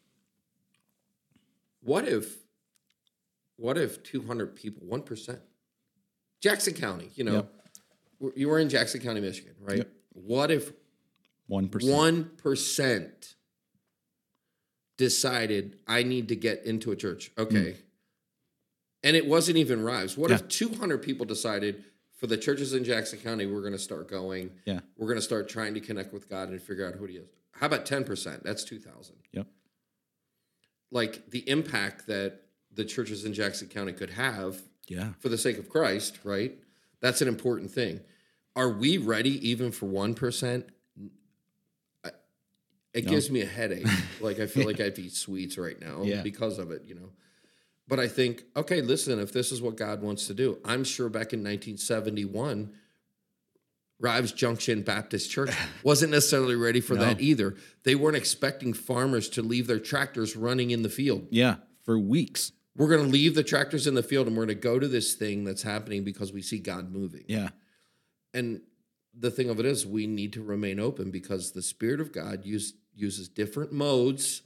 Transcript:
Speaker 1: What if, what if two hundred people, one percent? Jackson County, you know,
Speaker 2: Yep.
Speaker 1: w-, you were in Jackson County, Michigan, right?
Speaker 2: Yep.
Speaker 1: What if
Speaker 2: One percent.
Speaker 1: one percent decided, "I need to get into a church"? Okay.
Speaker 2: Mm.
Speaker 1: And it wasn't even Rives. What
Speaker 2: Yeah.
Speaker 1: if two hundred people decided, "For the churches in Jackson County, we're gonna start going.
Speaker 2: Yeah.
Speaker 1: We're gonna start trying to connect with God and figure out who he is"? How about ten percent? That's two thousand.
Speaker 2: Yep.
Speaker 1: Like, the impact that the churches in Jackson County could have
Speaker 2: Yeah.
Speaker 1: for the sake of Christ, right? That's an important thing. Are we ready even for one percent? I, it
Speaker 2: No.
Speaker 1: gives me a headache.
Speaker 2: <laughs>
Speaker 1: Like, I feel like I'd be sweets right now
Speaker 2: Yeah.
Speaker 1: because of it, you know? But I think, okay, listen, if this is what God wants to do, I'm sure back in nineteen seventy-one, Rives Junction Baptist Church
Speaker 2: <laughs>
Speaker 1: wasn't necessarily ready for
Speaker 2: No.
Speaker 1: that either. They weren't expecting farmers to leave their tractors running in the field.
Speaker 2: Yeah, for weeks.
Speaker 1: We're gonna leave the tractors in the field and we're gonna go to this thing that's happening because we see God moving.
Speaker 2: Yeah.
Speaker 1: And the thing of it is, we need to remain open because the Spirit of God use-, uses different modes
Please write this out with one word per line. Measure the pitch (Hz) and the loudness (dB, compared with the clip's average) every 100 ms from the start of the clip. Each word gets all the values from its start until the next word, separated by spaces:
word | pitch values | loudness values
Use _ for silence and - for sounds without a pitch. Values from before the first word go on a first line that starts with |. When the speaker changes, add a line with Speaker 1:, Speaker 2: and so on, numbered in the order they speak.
| _ _ _ _ _ _ _ _ _ _ _ _ _ _ _ _ _ _ | _ _ _ _ _ _ _ _ _ _ _ _ _ _ _ _ _ _
Speaker 1:
What | 120 175 269 | 0 0 2
if, | 113 - - _ _ _ _ _ _ _ _ _ _ _ - | 0 -2 -14 _ _ _ _ _ _ _ _ _ _ _ -6
what | 117 160 | -2 0
if | 127 - | 0 -4
two | - 131 | -8 -8
hundred | 107 117 98 - | -6 -6 -6 -8
people, | 107 - 87 | -14 -12 -8
one | 127 | -8
percent? | - 110 - 127 _ _ _ _ _ _ _ _ _ - | -6 -12 -12 -14 _ _ _ _ _ _ _ _ _ 0
Jackson | 202 208 202 | 2 4 0
County, | 160 113 90 85 | -2 -6 -6 -10
you | - | -4
know, | 117 | 2
Speaker 2:
Yep. | 107 104 - _ - _ _ _ - | 2 0 -12 _ -20 _ _ _ -8
Speaker 1:
w-, | 135 135 | -8 -2
you | 143 | 2
were | 156 | 4
in | 151 | 4
Jackson | 127 117 123 | 2 0 -2
County, | 123 110 | -4 -2
Michigan, | 95 98 - - | -4 -6 -14 -12
right? | 101 101 | -2 0
Speaker 2:
Yep. | 117 - _ | -2 -8 _
Speaker 1:
What | 90 95 127 156 | -14 0 2 4
if | 147 139 - _ _ _ _ _ _ - | 2 0 -14 _ _ _ _ _ _ -4
Speaker 2:
One | 98 95 | 0 0
percent. | 107 131 | 2 4
Speaker 1:
one | 143 160 165 160 - | 6 6 4 -2 -4
percent | 143 135 - - 135 104 80 - - - _ _ _ _ _ _ _ _ _ _ _ _ _ _ _ - | -2 0 0 2 2 2 -2 -16 -20 -20 _ _ _ _ _ _ _ _ _ _ _ _ _ _ _ 0
decided, | 127 - 135 123 110 104 98 - - | 2 4 2 2 2 0 -2 -10 0
"I | 117 | 2
need | 123 127 110 | 4 0 -2
to | 107 | 0
get | 113 98 | 0 0
into | 113 110 117 | -2 -2 -2
a | 98 | -4
church"? | 101 82 - - | -4 -6 -10 -4
Okay. | 110 107 82 | 2 2 2
Speaker 2:
Mm. | - _ _ _ _ _ _ _ _ _ _ _ - | -4 _ _ _ _ _ _ _ _ _ _ _ 0
Speaker 1:
And | 143 160 | 4 6
it | 143 | 6
wasn't | 160 180 160 | 4 6 4
even | 131 117 | 4 2
Rives. | 113 120 95 139 | 0 -2 -2 0
What | 165 | 4
Speaker 2:
Yeah. | 101 | 4
Speaker 1:
if | - | 4
two | - 226 | -2 -2
hundred | 233 196 135 | -2 -2 -2
people | - 131 110 | -2 -4 -4
decided, | 104 113 101 104 98 - _ _ - | -2 -2 0 -2 -4 -12 _ _ -8
"For | 120 | -2
the | 110 | 0
churches | - 139 135 | 0 0 0
in | 131 | -2
Jackson | 120 113 110 107 | 0 -2 -2 -8
County, | 117 113 98 | -6 -4 -2
we're | 101 | -4
gonna | 101 98 | -4 -6
start | - 82 - | -8 -10 -8
going. | 95 92 95 92 92 101 | -8 -6 -6 -8 -8 -6
Speaker 2:
Yeah. | 90 - - | -6 -6 -6
Speaker 1:
We're | 110 | -2
gonna | 113 | -2
start | - 110 98 | 0 -2 -4
trying | 113 107 | -6 -4
to | 107 | -6
connect | 107 104 95 | -6 -8 -8
with | 101 - | -12 -10
God | 95 92 | -8 -8
and | 92 | -10
figure | - 95 92 | -8 -6 -6
out | 95 | -8
who | 101 | -12
he | 90 | -14
is"? | - _ _ | -18 _ _
How | - 147 | -2 0
about | 143 - | 0 0
ten | 139 | -2
percent? | 107 95 90 67 | -2 -6 -6 -8
That's | 95 107 | -6 -6
two | - 107 | -8 -12
thousand. | - 57 - - _ | -18 -20 -20 -20 _
Speaker 2:
Yep. | - - _ _ _ _ _ _ _ _ _ _ _ _ _ - | -10 -10 _ _ _ _ _ _ _ _ _ _ _ _ _ -8
Speaker 1:
Like, | 123 113 - - | -2 -2 -4 -10
the | 123 131 | -8 0
impact | 147 156 113 98 - - | 0 0 -2 -4 -6 -6
that | 101 98 - _ _ _ | -4 -4 -6 _ _ _
the | 104 | -8
churches | 107 - 113 101 | -6 -4 -6 -6
in | 107 | -6
Jackson | 101 101 - 98 | -2 -2 -4 -10
County | 107 95 | -8 -6
could | 92 92 | -6 -10
have | 101 131 107 95 92 - _ - | -4 -4 -2 -6 -8 -16 _ -10
Speaker 2:
Yeah. | 90 107 92 | -6 -6 -4
Speaker 1:
for | 127 | -4
the | 113 | 0
sake | 131 104 | 0 -2
of | 90 | -2
Christ, | 156 131 101 - - | 0 2 0 -4 -8
right? | 101 98 123 - _ _ _ - | -4 -2 -2 -6 _ _ _ -2
That's | 127 123 | 0 2
an | 131 | 2
important | 113 127 117 98 | 2 0 -2 -4
thing. | 131 107 - - _ _ _ _ 123 | -4 -2 -4 -12 _ _ _ _ 0
Are | 127 | 0
we | 104 139 180 | 2 2 2
ready | 113 107 135 139 117 | 2 2 2 0 0
even | 120 123 | 0 -2
for | - 98 | -4 -4
one | 98 104 | 0 0
percent? | 113 123 - 123 123 - _ _ 98 101 - _ _ _ _ _ _ _ _ | 0 -2 -2 -2 -4 -6 _ _ -20 -20 -20 _ _ _ _ _ _ _ _
I, | 82 - _ _ _ _ _ _ _ | -18 -18 _ _ _ _ _ _ _
it | 120 | -4
Speaker 2:
No. | 98 | 2
Speaker 1:
gives | 151 139 | 2 2
me | 127 | 0
a | 95 | -2
headache. | 98 110 87 107 | -4 -4 0 2
Speaker 2:
<laughs> | 95 90 - | 2 -2 -4
Speaker 1:
Like, | 110 98 | -4 -2
I | 107 | 0
feel | 135 110 | 0 0
like | 104 | 0
I'd | 101 | -2
be | 98 90 | -4 -8
sweets | - - 95 90 - | -8 -6 -6 -6 -6
right | 85 - | -8 -8
now | 80 73 | -10 -4
Speaker 2:
Yeah. | 101 101 | -2 -2
Speaker 1:
because | 101 101 113 98 | -4 -4 -6 -4
of | 85 | -8
it, | 82 | -10
you | - | -12
know? | 87 92 _ _ _ _ _ _ _ - | -18 -20 _ _ _ _ _ _ _ -2
But | 131 | 0
I | 120 | 0
think, | 131 123 120 - | 2 0 0 -8
okay, | 143 - 180 | -6 0 0
listen, | 120 135 135 110 | 2 0 2 0
if | 101 | 0
this | 127 123 | -2 -2
is | 123 | -2
what | 120 110 | -4 -4
God | 104 104 | -4 -2
wants | 104 101 - | -4 -4 -4
to | |
do, | 101 131 - | 0 0 0
I'm | 110 127 | -2 -2
sure | 131 - 120 | -2 -2 -2
back | 110 113 | -2 -4
in | 113 | -4
nineteen | 101 104 113 101 | -4 -4 -6 -8
seventy-one, | - 110 104 107 101 101 143 107 104 - _ _ _ _ _ _ _ _ _ _ _ - | -2 0 0 -4 -4 -4 -4 -4 -8 -14 _ _ _ _ _ _ _ _ _ _ _ -4
Rives | 120 117 117 | 2 2 2
Junction | - 123 113 - 107 | 2 0 0 0 0
Baptist | 98 104 - 104 - | 0 -2 -2 -4 -4
Church | - 135 - - | -2 -2 -2 -6
Speaker 2:
<laughs> | - | 0
Speaker 1:
wasn't | 139 143 156 | 6 6 8
necessarily | 147 135 139 127 | 6 6 4 4
ready | 120 117 120 | 4 4 4
for | - | 4
Speaker 2:
No. | 107 | 4
Speaker 1:
that | 113 110 | 4 4
either. | 139 131 98 - - _ | 6 6 4 -2 -16 _
They | 131 | 2
weren't | 135 151 147 | 4 4 2
expecting | - - 139 139 127 | 0 0 0 0 -4
farmers | 113 - 123 135 120 104 | -4 -2 0 2 2 0
to | - | -2
leave | 113 123 120 | 0 0 2
their | 107 | 0
tractors | - 139 139 123 107 110 | 0 -2 -2 -2 -4 -2
running | 117 131 120 | 0 2 2
in | 117 | 0
the | 110 | 0
field. | - 139 98 - | 0 0 0 2
Speaker 2:
Yeah, | 113 123 98 - _ | 4 4 2 -6 _
for | - 113 | 0 2
weeks. | 101 147 127 - - _ _ - | 4 2 2 -2 -6 _ _ 2
Speaker 1:
We're | 151 | 6
gonna | 160 139 | 6 6
leave | 139 160 | 6 6
the | 151 | 6
tractors | - 143 139 147 143 | 4 2 2 2 2
in | |
the | 127 | 2
field | 113 135 117 | 2 2 2
and | 110 | 2
we're | |
gonna | 110 101 | 0 0
go | 120 127 | 2 2
to | 139 | 4
this | 123 - | 2 0
thing | - 107 101 | -2 -2 -2
that's | 101 95 | -4 -4
happening | 107 104 104 101 | -4 -4 -4 -4
because | 101 98 98 | -4 -4 -6
we | 98 | -6
see | 90 107 | -6 -6
God | 95 92 92 | -4 -6 -6
moving. | 98 92 78 - | -6 -6 -8 -4
Speaker 2:
Yeah. | 107 92 - _ _ _ _ _ _ _ | -2 -2 -8 _ _ _ _ _ _ _
Speaker 1:
And | 123 120 107 - _ _ _ _ | -4 -4 -4 -12 _ _ _ _
the | 120 120 | -4 -2
thing | 135 123 | 0 0
of | 110 | 2
it | 127 | 2
is, | 120 98 | 0 -2
we | 110 107 | -2 -2
need | 107 101 | -2 -4
to | 110 | -6
remain | 107 101 101 98 | -4 -2 -2 0
open | 117 127 95 | -2 -2 -6
because | 90 - 95 87 | -6 -6 -6 -6
the | 92 | -6
Spirit | - - 110 143 | -8 -2 -2 0
of | 156 | -4
God | - 92 98 98 | -6 -8 -8 -4
use-, | 104 - - _ | -4 -4 -12 _
uses | 104 101 98 90 | -6 -4 -4 -8
different | - 104 143 151 | -4 -2 -2 -4
modes | 147 143 127 127 135 - - | 0 4 6 4 2 -2 -4